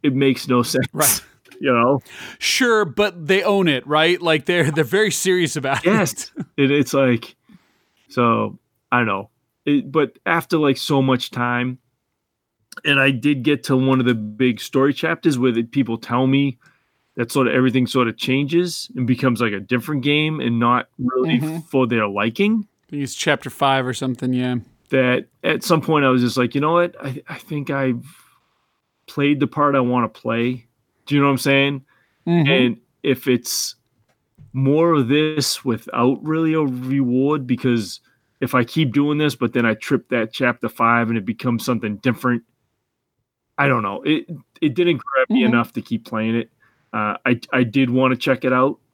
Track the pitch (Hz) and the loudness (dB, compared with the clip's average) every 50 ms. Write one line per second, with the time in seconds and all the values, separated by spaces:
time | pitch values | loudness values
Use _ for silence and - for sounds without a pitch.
0 | - 151 131 131 139 135 131 - - - 127 123 120 - - 127 131 - _ 151 | 0 0 0 2 2 2 2 0 -2 0 0 2 2 0 0 -2 -2 -4 _ -2
1 | 151 - - - - - _ _ _ - - 381 - 139 123 117 120 123 139 135 | 0 0 0 -2 -4 -14 _ _ _ -20 -16 -4 0 2 2 4 4 2 2 0
2 | - - - - - - - - - - - - 262 240 226 214 208 160 120 - | -2 -8 -20 -18 -18 -18 -14 -6 -4 -2 0 0 2 2 4 2 2 0 0 0
3 | 208 208 170 175 160 143 175 196 185 196 202 196 190 170 143 127 - - 147 151 | -2 -2 -2 -8 -2 0 0 2 2 2 2 4 4 2 2 0 -2 0 2 2
4 | 156 165 180 170 175 170 160 151 - - 180 175 160 139 151 156 156 117 175 196 | 4 2 2 0 0 0 0 0 0 0 2 2 2 2 2 0 0 0 2 2
5 | 214 208 - - - 190 185 180 175 147 - 156 131 135 139 - - 175 208 220 | 2 2 0 -2 0 2 2 2 2 0 -2 -4 -4 -4 -4 0 2 2 2 2
6 | 190 135 - - - - _ - - _ _ - 139 131 143 147 139 - - 139 | 0 -2 -4 -8 -14 -16 _ -14 -14 _ _ 0 2 2 4 2 0 2 2 2
7 | 139 127 120 113 - - - _ _ _ - - _ _ _ _ _ _ _ _ | 2 2 2 0 -2 -8 -20 _ _ _ -20 -20 _ _ _ _ _ _ _ _
8 | _ _ - - 120 117 113 113 107 107 104 - _ _ _ _ _ _ - 123 | _ _ -2 0 2 2 2 2 0 -4 -8 -12 _ _ _ _ _ _ 0 0
9 | 120 110 98 98 101 - _ _ _ _ _ _ _ - 143 143 - 143 135 160 | 0 0 -2 -4 -6 -10 _ _ _ _ _ _ _ 0 0 0 0 0 0 0
10 | 147 127 _ _ _ - 170 170 - - - 165 151 143 135 - - - 156 139 | 0 0 _ _ _ -2 0 0 0 -2 0 2 2 2 0 0 -2 0 0 2
11 | 131 135 131 123 - - - 123 123 120 123 120 123 127 127 127 _ _ _ _ | 2 2 0 0 -2 -6 -6 -4 -4 -2 -2 -2 -4 -6 -8 -10 _ _ _ _
12 | _ _ _ _ _ _ _ _ _ _ _ _ _ _ - - _ 156 143 139 | _ _ _ _ _ _ _ _ _ _ _ _ _ _ -20 -10 _ -2 0 2
13 | 135 139 135 120 107 147 147 135 120 151 147 139 - - 139 131 131 135 131 131 | 2 2 0 0 0 0 -2 0 0 0 0 0 0 0 0 2 2 2 2 2
14 | 123 123 123 113 107 107 107 107 131 127 117 104 - - - 135 135 143 139 - | 2 0 0 0 -4 -10 -4 0 0 0 0 -2 -8 -4 0 2 2 2 0 0
15 | - 160 165 165 - 170 143 123 123 127 117 113 117 113 - 139 131 110 113 113 | -2 -4 -4 0 0 0 2 2 2 2 2 0 -2 -2 -2 -2 -2 0 -2 -6
16 | - - 120 120 131 131 135 139 143 139 123 _ _ _ _ _ _ _ _ _ | -6 -2 0 0 2 2 2 2 0 0 -4 _ _ _ _ _ _ _ _ _
17 | _ _ _ - 120 117 - 143 131 120 73 131 127 131 113 131 127 120 - 135 | _ _ _ -8 -8 -2 0 0 2 2 2 2 2 2 2 2 0 0 0 0
18 | 123 113 113 _ - - 131 135 143 139 165 170 180 175 165 - - - - 131 | 0 0 -2 _ -4 -2 -2 -2 -2 0 0 0 0 0 -4 -10 -12 -12 -8 -6
19 | 127 113 127 120 - 131 120 110 123 113 101 98 98 - 127 123 117 - 151 139 | -2 -2 -2 0 0 -2 0 0 -2 -2 -2 -6 -4 -4 -4 -4 -2 -4 -6 -4
20 | 123 147 147 151 151 156 156 151 127 120 117 117 117 120 123 120 - _ _ - | 0 0 0 0 0 -2 -4 -4 -4 -2 -2 0 2 2 2 0 0 _ _ -6
21 | 131 123 127 127 127 160 160 - 151 156 160 170 156 _ - 135 127 117 123 117 | -6 -4 -2 0 0 0 0 0 0 -2 -6 -8 -10 _ 0 0 0 2 0 -2
22 | 107 104 98 101 104 117 113 - 196 208 220 226 202 _ _ _ _ _ - 147 | -2 -2 -2 -2 -4 -4 0 0 0 2 2 0 -4 _ _ _ _ _ -8 -8
23 | 139 131 - - - 170 147 123 - 131 - - 147 139 135 135 127 127 123 - | -8 -8 -8 -4 0 0 0 0 -2 -12 -4 0 2 2 2 2 0 -2 -4 -4
24 | 143 131 123 - - 127 127 123 123 123 123 120 104 - _ _ _ _ - 135 | -4 -6 -4 -4 -2 -2 -2 0 -2 -2 -2 -4 -6 -8 _ _ _ _ 0 2
25 | 127 127 127 127 - _ _ _ - - 156 123 - - 175 160 - - 165 151 | 2 2 0 0 -2 _ _ _ -2 -2 -2 -2 0 0 0 0 2 2 2 2
26 | 143 131 127 127 123 120 107 131 123 120 - 143 143 156 165 170 175 175 - - | 4 4 4 4 2 0 0 0 -2 0 0 -2 0 2 2 2 0 0 -4 -10
27 | - 143 127 147 - - 160 - - - 160 147 143 - 143 139 135 131 123 120 | -10 -10 -10 -10 -12 -14 -18 -18 -12 -8 -8 -8 -6 -4 -4 -2 0 0 -2 -2
28 | 120 - - _ _ _ _ _ _ _ _ _ _ _ _ _ _ _ _ _ | -6 -14 -20 _ _ _ _ _ _ _ _ _ _ _ _ _ _ _ _ _
29 | _ - - - 143 143 147 139 143 135 - 156 147 143 139 139 127 123 123 123 | _ -12 -4 0 0 2 2 2 0 -2 0 0 0 2 2 2 0 2 0 0
30 | 117 110 - - _ 117 117 113 117 123 127 127 - _ _ _ _ _ _ _ | 0 -2 -4 -8 _ -4 -2 0 0 -2 -2 -6 -10 _ _ _ _ _ _ _
31 | _ - 143 143 143 143 139 123 - 143 139 139 139 139 143 135 135 _ _ _ | _ 0 2 2 4 4 2 2 2 2 2 4 2 2 -2 -6 -10 _ _ _
32 | _ _ _ _ _ 175 170 170 156 139 135 131 127 123 110 - _ _ _ _ | _ _ _ _ _ 0 2 2 4 4 4 4 2 2 0 -4 _ _ _ _
33 | - 143 131 127 - 139 127 123 123 - - - - - - _ _ _ _ _ | -2 -2 -2 0 2 0 0 0 0 -4 -6 -6 -6 -8 -10 _ _ _ _ _
34 | _ _ _ _ _ _ _ _ - - _ 131 135 135 143 156 165 170 165 147 | _ _ _ _ _ _ _ _ -20 -10 _ -2 2 2 4 4 4 4 4 2
35 | 131 113 139 147 156 156 156 151 135 - - - - 131 113 113 - - - 117 | 2 2 2 2 2 0 0 -2 -2 -2 -4 -4 -2 -4 -4 -4 -6 -6 -2 2
36 | 120 127 135 117 - 151 156 160 165 160 156 160 156 139 127 127 127 127 135 139 | 2 2 2 0 -2 -4 -2 0 0 0 0 0 0 -2 -4 -6 -6 -4 -2 -2
37 | 135 123 120 127 135 143 151 147 131 123 127 117 - 131 120 117 104 92 - - | 0 0 0 0 0 0 0 -2 -2 -2 -4 0 0 0 0 0 -2 -6 -12 -16
38 | _ _ _ _ _ _ _ _ 135 127 - 127 120 - - 165 160 131 104 147 | _ _ _ _ _ _ _ _ -6 -2 0 -2 -2 0 0 0 0 0 2 0
39 | 143 147 151 147 151 147 139 - 131 117 - 127 117 113 110 107 - - 143 123 | 0 0 0 0 0 -2 -2 -2 -4 -2 0 0 0 0 0 -2 -2 -2 -2 -2
40 | - _ 127 120 110 113 - - 135 123 117 - - 113 - - 117 113 120 117 | -2 _ -2 -2 -2 -4 -4 -2 -2 -2 -2 -2 -6 -8 -2 0 2 4 4 4
41 | 117 110 117 113 98 92 110 - - 131 117 113 - - 123 110 113 107 104 98 | 2 0 -2 -2 -2 -4 -8 -4 -2 -2 -2 -2 -2 -2 -4 -2 -2 -6 -8 -2
42 | - 131 117 - - 127 120 117 - _ _ _ _ _ _ _ _ _ _ _ | -2 -2 -2 0 0 -2 -2 -2 -4 _ _ _ _ _ _ _ _ _ _ _
43 | _ _ _ _ _ _ _ _ _ _ _ - 143 139 131 120 107 98 101 - | _ _ _ _ _ _ _ _ _ _ _ -2 0 2 2 0 -2 -4 -6 -6
44 | - 147 156 - - - 170 143 - _ _ - - 151 120 143 175 175 170 127 | -2 -2 -2 -2 -2 -8 -14 -16 -16 _ _ -4 -4 -2 0 0 0 0 0 -2
45 | - - - 135 131 - 208 262 120 110 123 120 113 - _ 107 101 - 120 110 | -4 -4 -2 -2 0 2 2 2 2 4 2 2 0 -2 _ -10 -8 -6 -8 -8
46 | - - - 110 110 113 113 117 117 - _ _ _ _ _ _ _ _ - 110 | -6 -6 -6 -4 -2 -2 -2 -2 -4 -6 _ _ _ _ _ _ _ _ -6 -4
47 | 107 107 101 - _ 127 123 117 - - - 127 127 117 104 135 135 123 123 127 | -4 -4 -4 -2 _ 0 0 0 -2 -4 0 0 0 0 0 0 0 0 0 0
48 | 131 127 127 120 - - 135 123 - 131 127 127 131 143 156 _ _ _ | 2 0 0 -2 0 -2 -2 0 0 0 2 2 2 0 -2 _ _ _